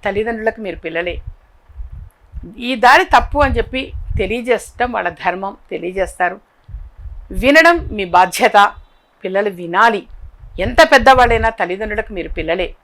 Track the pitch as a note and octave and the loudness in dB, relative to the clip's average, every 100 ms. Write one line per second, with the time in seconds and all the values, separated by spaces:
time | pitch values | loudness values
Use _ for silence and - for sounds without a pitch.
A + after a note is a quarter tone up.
0 | G#3 G3 A3 A#3 A3 A3 G#3+ E3 E3 D#3+ | -4 -4 -4 -2 -4 -4 -10 -10 -8 -6
1 | F3+ E3 - - _ _ _ - - - | -6 -8 -12 -16 _ _ _ -16 -14 -14
2 | - _ _ - - - B3 B3+ A#3+ C#4+ | -18 _ _ -14 -14 -12 -8 2 6 6
3 | F#4 B3+ A#3 C#4+ C#4 B3+ A3 C4 C#4 - | 6 2 2 0 0 0 -2 -6 -8 -10
4 | - - F#3+ A3+ A#3+ A3+ - - B3 A3+ | -6 -4 -2 -4 -2 -2 -2 -6 -4 -2
5 | F3+ E3 F#3+ F3+ G3 - _ F#3 E3+ F#3 | -6 -4 -4 -4 -8 -12 _ -10 -8 -4
6 | F3+ - F3+ F#3+ _ _ _ - - _ | -6 -2 -4 -4 _ _ _ -16 -16 _
7 | - - - F#3 A#3+ D4 E4 F4 - G#3+ | -16 -16 -10 -2 4 6 6 4 -2 -8
8 | F#3+ F3+ F#3 - A#3 G#3 G3+ - - _ | 0 2 2 2 2 4 4 0 -20 _
9 | _ _ F#3 F#3+ G#3 F3 E3+ F3 A3+ G#3 | _ _ -6 -2 -4 -6 -4 2 2 2
10 | - - - _ - - A#3 B3 D#4+ C#4 | -8 -18 -20 _ -18 -6 -4 2 6 6
11 | B3 C4 A#3+ A3+ A3+ A3+ F3+ F#3 G#3+ G#3 | 6 6 6 2 0 -2 -4 -4 -6 -6
12 | G#3+ G3+ D#3+ - D#3 F3+ E3+ - | -8 -8 -8 -8 -4 -4 -4 -8